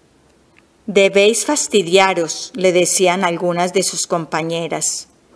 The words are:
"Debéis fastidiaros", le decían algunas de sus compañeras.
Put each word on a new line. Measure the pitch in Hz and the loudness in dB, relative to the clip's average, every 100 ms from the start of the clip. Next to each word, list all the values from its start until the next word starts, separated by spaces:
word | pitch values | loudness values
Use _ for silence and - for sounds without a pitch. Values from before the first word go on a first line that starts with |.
| _ _ _ _ _ _ _ _ - | _ _ _ _ _ _ _ _ -2
"Debéis | 196 196 196 208 226 | 2 4 4 4 2
fastidiaros", | - 294 - 208 165 185 190 175 156 - - | 0 -2 0 0 2 4 4 2 -4 -6 -12
le | - 185 | -2 2
decían | 175 170 - 180 185 | 2 2 2 0 0
algunas | 180 165 175 170 180 | -2 -2 -2 -2 -2
de | 185 | -2
sus | 180 170 - | -2 -4 -4
compañeras. | 175 156 160 165 165 165 156 - - - _ _ | -4 -4 -6 -4 -6 -6 -6 -6 -6 -12 _ _